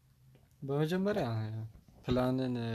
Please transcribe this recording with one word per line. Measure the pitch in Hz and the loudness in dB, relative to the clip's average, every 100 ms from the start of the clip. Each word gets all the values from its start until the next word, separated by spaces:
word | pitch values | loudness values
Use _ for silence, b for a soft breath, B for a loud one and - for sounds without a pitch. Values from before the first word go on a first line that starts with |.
| _ _ - - - - | _ _ -20 -20 -20 -12
በመጀመሪያ | 135 143 156 185 196 208 127 113 107 110 113 - - - | -4 0 2 2 0 0 0 0 -2 -6 -8 -12 -20 -8
ፕላንን | - 123 127 131 131 120 117 | 0 2 2 2 0 -2 -2